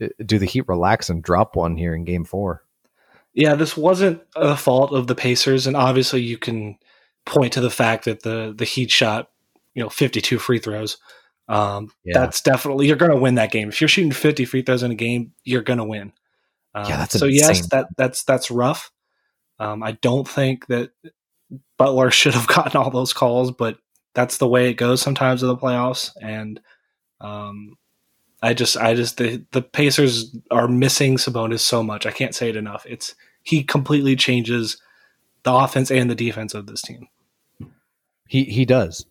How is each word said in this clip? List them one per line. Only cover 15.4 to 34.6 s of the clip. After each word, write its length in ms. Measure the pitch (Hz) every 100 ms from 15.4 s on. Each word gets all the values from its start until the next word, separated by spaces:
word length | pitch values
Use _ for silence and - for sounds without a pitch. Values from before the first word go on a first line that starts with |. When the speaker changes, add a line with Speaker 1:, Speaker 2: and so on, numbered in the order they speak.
Speaker 2:
you're 180 | - 123
gonna 240 | 113 123 107
win. 280 | 107 98 - _ _ _ _ _ 104
Um, 100 | 104
Speaker 1:
Yeah, 80 | 73
that's 200 | - 214
Speaker 2:
so 60 | 139
yes, 240 | 135 151
Speaker 1:
insane. 180 | 92 85
Speaker 2:
that, 160 | 135 - -
that's, 260 | 127 -
that's 260 | - 127 -
rough. 400 | 120 127 160 - _ _ _ _ _ _ _
Um, 240 | 107 107
I 100 | 110
don't 340 | 110 123 127 131
think 400 | - 135 127 -
that 240 | 120 123 _ - _ _ _ _ 131 _ _
Butler 340 | 135 131 127
<laughs> 0 |
should 220 | - 151
have 140 | 120 113
gotten 320 | - 143 147
all 80 | 127
those 220 | 127 127
calls, 380 | - 127 120 127
but 260 | 123 113 107 _ _ _
that's 240 | - 123 -
the 100 | 127
way 220 | 123 123
it 60 | 117
goes 260 | 120 123
sometimes 400 | - 135 131 127
in 60 | 127
the 80 | 123
playoffs. 540 | 131 123 127 127 - -
And, 380 | 110 107 107 110 _ _ _ _ _ _
um, 580 | 104 104 104 104 104 - _ _ _ _ _ _
I 120 | 117
just, 220 | 120 117 -
I 180 | 113
just, 240 | 117 120 -
the, 260 | 117 120 -
the 100 | 135
Pacers 760 | 120 - 147 139 139 113 113 117 -
are 160 | 120 120
missing 480 | 123 131 - 139 131
Sabonis 460 | - 117 113 113
so 200 | - 120
much. 240 | 110 104 110
I 60 |
can't 240 | - 131 -
say 140 | 120
it 60 | 107
enough. 280 | 107 101 -
It's, 300 | 120 - - _ _
he 220 | - 160
completely 520 | 139 147 135 147 139 131
changes 640 | - 123 113 120